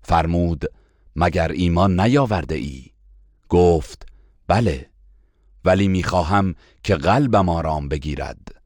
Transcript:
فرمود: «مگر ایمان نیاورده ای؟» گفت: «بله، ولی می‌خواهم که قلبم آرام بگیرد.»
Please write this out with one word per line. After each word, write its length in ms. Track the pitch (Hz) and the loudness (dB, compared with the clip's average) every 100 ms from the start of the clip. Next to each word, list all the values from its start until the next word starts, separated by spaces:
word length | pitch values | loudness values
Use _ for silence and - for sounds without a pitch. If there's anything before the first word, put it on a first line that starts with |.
فرمود: 600 | - 85 80 87 87 78 87 - _ _ _ - | 0 0 2 0 0 -2 -6 -10 _ _ _ -2
«مگر 320 | 87 87 80 | -2 0 -2
ایمان 520 | 80 87 85 98 90 | 0 0 2 2 2
نیاورده 540 | 107 139 131 98 - | 2 2 0 -2 -4
ای؟» 280 | 78 69 67 62 _ _ - _ _ _ | -6 -8 -12 -20 _ _ -20 _ _ _
گفت: 580 | 90 90 82 - - - - _ _ - | 4 4 2 -2 -16 -20 -20 _ _ -2
«بله، 420 | 101 113 69 - _ - _ _ _ _ _ | 0 0 -4 -10 _ -20 _ _ _ _ _
ولی 240 | 92 92 98 | 0 2 2
می‌خواهم 640 | 92 85 92 80 101 95 82 _ _ | 0 0 -2 0 0 0 -4 _ _
که 140 | - 92 | -2 0
قلبم 520 | 78 117 139 110 92 | 2 2 2 2 2
آرام 400 | 82 80 76 69 | 0 -2 -4 -4
بگیرد.» 600 | 76 76 71 67 - - - | -6 -6 -8 -10 -12 -20 -20